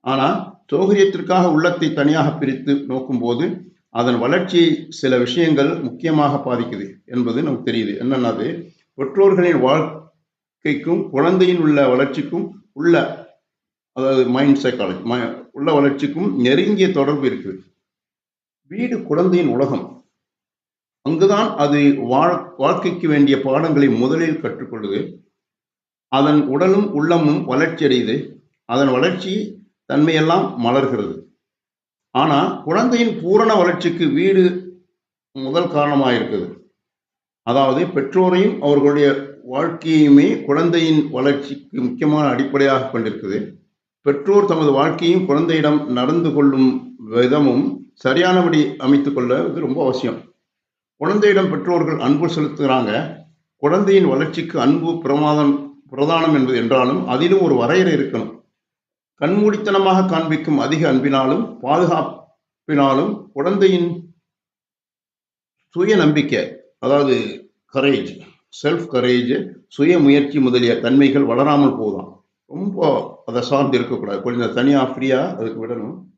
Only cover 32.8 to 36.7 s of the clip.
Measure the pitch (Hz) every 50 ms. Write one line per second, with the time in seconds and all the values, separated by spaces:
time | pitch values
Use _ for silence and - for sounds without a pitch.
32.8 | 240 247 240 233 233 220 165 135 - 175 196 208 - 226 214 190 175 180 170 -
33.8 | - 170 - - 170 143 131 151 180 196 196 190 180 180 - - - - - -
34.8 | _ _ _ _ _ _ _ _ _ _ _ 135 135 131 143 170 180 - 156 147
35.8 | 147 147 143 139 135 127 120 110 107 - 107 95 85 - - - _ _